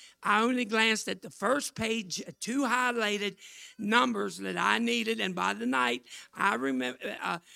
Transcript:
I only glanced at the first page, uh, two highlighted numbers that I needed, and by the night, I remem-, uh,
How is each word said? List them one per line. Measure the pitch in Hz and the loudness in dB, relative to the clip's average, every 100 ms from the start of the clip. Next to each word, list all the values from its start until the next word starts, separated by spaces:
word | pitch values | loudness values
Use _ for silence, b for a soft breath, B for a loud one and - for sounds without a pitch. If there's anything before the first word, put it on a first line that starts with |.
| B B | B B
I | 220 208 | 2 4
only | 233 254 | 4 2
glanced | 220 220 226 220 - | 0 2 4 2 -2
at | 190 | -8
the | 185 | -10
first | - 202 285 - | -4 0 0 -2
page, | - 220 226 185 156 | -4 -4 -2 -4 -8
uh, | 180 - | -8 -10
two | - 262 | -4 -2
highlighted | 262 247 247 240 214 202 202 202 B B B B | 0 2 2 0 0 0 -2 -6 B B B B
numbers | 202 233 254 107 202 - | 2 4 4 2 -4 -4
that | - 180 | -4 0
I | 208 214 | 2 2
needed, | 233 233 220 226 | 2 0 0 0
and | 196 | -2
by | 180 185 | 0 0
the | 208 233 | 0 0
night, | 262 247 247 - B B | 2 2 0 -6 B B
I | - 196 220 | 0 2 2
remem-, | 269 262 254 - - - | 0 0 -2 -4 -8 -6
uh, | - 170 B | -4 -4 B